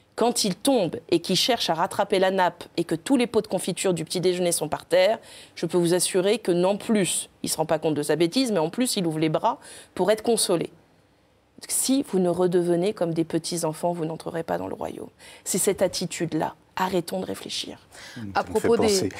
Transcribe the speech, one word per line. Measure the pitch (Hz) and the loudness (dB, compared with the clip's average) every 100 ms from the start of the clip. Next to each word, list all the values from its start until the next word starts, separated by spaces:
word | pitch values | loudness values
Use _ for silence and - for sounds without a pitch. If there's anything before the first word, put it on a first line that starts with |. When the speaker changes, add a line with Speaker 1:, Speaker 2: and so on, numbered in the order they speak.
| _ | _
Speaker 1:
quand | - 226 226 | -2 0 0
il | 214 | -2
tombe | 175 - 262 175 - - | -2 0 2 0 -4 0
et | 339 | 0
qu'il | - | 2
cherche | 185 - 233 - | 0 2 0 0
à | |
rattraper | 165 180 - 202 196 | 0 0 0 0 2
la | 185 | 2
nappe | 190 180 - - - | 4 2 0 -6 -6
et | |
que | 170 | -2
tous | 160 - 269 | -4 0 2
les | 240 | 2
pots | 220 | 0
de | 190 | 0
confiture | 185 - 180 196 | -2 -2 -2 0
du | 170 | 0
petit | 156 185 | -2 0
déjeuner | 180 180 175 | 0 2 0
sont | 165 151 | 0 -2
par | 143 | -6
terre, | - 180 185 233 - - - | 2 4 4 2 -6 -20 -20
je | - 170 | -8 -2
peux | 185 | 2
vous | 170 | 2
assurer | 180 - 185 190 226 | 2 2 2 2 2
que | - | 2
non | 175 185 202 | 2 2 0
plus, | - 214 175 - - _ | 2 2 2 -2 -8 _
il | - | -6
ne | |
se | - | -4
rend | 160 | 0
pas | 156 | 0
compte | 160 | 0
de | 147 | 0
sa | 147 156 | 0 2
bêtise, | 170 254 262 | 2 2 0
mais | 196 | 2
en | 156 | 0
plus, | 214 247 - | 0 -2 0
il | 170 | -2
ouvre | 156 | 0
les | 156 | 0
bras | 156 220 269 - - - | 2 0 -2 -8 -20 -10
pour | - 185 | -2 0
être | 220 | 2
consolé. | - 220 - 170 156 - _ _ _ _ _ _ _ - - | 2 0 2 0 -2 -10 _ _ _ _ _ _ _ -18 -6
Si | - - 262 - | -2 0 0 0
vous | 190 | 0
ne | 175 | 2
redevenez | 170 185 180 175 175 185 | 2 2 2 2 2 2
comme | 214 170 | 0 -2
des | 165 | 0
petits | 165 165 160 175 | -2 -2 -4 -4
enfants, | 165 156 175 | -4 -2 -4
vous | 175 | -2
n'entrerez | 160 160 165 165 | -4 -6 -8 -6
pas | 165 175 | -4 -4
dans | - | -6
le | |
royaume. | - 80 - - - - - | -8 -8 -10 -14 -18 -20 -12
C'est | - 196 | -4 0
cette | 208 185 | 0 2
attitude-là. | 185 - 180 - 170 156 - - _ - | 0 -2 -6 -4 -4 -2 -4 -8 _ -6
Arrêtons | 185 185 165 190 | -2 -2 -2 -6
de | 190 | -6
réfléchir. | 190 - - - - _ - - - | -10 -8 -8 -10 -14 _ -20 -18 -14
Speaker 2:
Mmh. | 107 | -4
Speaker 3:
À | 95 | -2
Speaker 2:
Ça | |
me | - | -2
fait | 220 | 0
Speaker 3:
propos | 202 226 | 4 4
des | 220 | 4
Speaker 2:
penser, | 196 180 | 2 0